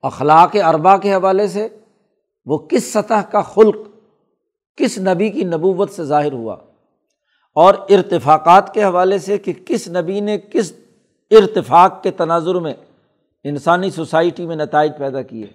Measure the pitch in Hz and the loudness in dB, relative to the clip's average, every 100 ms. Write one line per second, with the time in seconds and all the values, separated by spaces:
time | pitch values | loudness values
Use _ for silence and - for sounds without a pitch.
0 | 139 - 139 156 180 208 170 160 165 190 | -10 -4 4 6 6 4 0 2 4 2
1 | 202 196 185 190 208 185 220 - _ _ | 2 0 0 0 -2 -4 -8 -12 _ _
2 | _ _ _ _ - 151 - 269 - 214 | _ _ _ _ -6 -6 -2 -4 -2 -6
3 | 208 220 202 208 202 - 214 202 - _ | -2 -4 -2 -4 -2 0 0 0 -10 _
4 | _ _ _ _ _ _ _ _ 269 226 | _ _ _ _ _ _ _ _ -6 -4
5 | 190 175 214 202 185 165 175 185 202 196 | -4 -2 -2 -4 -6 -2 -2 -2 -6 -6
6 | 151 147 147 131 113 92 _ _ _ _ | -4 -2 -2 -6 -10 -12 _ _ _ _
7 | _ _ _ _ _ - 175 202 - 196 | _ _ _ _ _ 4 4 4 4 2
8 | 185 170 135 156 156 180 202 - 202 180 | 2 -4 2 2 6 4 4 -2 0 2
9 | 185 196 180 202 196 - - 240 - 175 | 0 0 -4 -6 -6 -10 -6 -6 -4 -6
10 | 170 196 208 208 - - 180 - _ _ | -4 -6 -4 -6 -4 -4 -4 -8 _ _
11 | _ _ _ 220 196 196 143 151 185 190 | _ _ _ 4 4 -2 2 4 4 2
12 | 190 180 160 170 165 180 160 120 _ _ | -8 -4 -2 -2 -2 -4 -4 -12 _ _
13 | _ _ _ _ 139 143 165 175 190 147 | _ _ _ _ -10 -6 -2 0 -2 -8
14 | 156 160 170 165 170 165 151 151 151 151 | -4 0 -2 -4 -10 -8 -2 0 0 -2
15 | 139 135 127 113 104 | -8 -8 -10 -14 -16